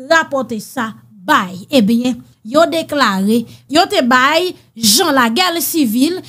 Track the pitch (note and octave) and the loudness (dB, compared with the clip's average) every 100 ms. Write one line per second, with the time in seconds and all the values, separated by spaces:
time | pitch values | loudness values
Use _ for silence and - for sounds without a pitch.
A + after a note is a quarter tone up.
0 | C4 D#4+ D#4 C4+ B3 A3 - - A3 G#3 | 0 0 0 -4 -4 -8 -10 -8 -8 -10
1 | - G#3 F3+ C#4 F#3 F#3+ - C#4+ G3+ A#3 | -20 -14 -2 0 0 -10 -2 2 2 2
2 | B3 - - _ G#3+ C#4+ E4 E4 D#4+ D4 | 0 -4 -10 _ -2 2 2 0 -4 0
3 | A#3 F#3+ G3 A#3 A#3 - _ D4 F#4+ G4 | 0 0 0 0 -2 -12 _ 0 2 0
4 | B3 B3+ C4+ D#4+ F4+ - _ A3+ A3+ A#3 | 2 2 2 0 -2 -6 _ -4 0 2
5 | F4 C4+ A#3 A#3 F#4 E4+ E4 E4 B3 A#3 | 2 2 2 0 -2 -2 -4 -2 0 0
6 | D4 F4+ | 0 -2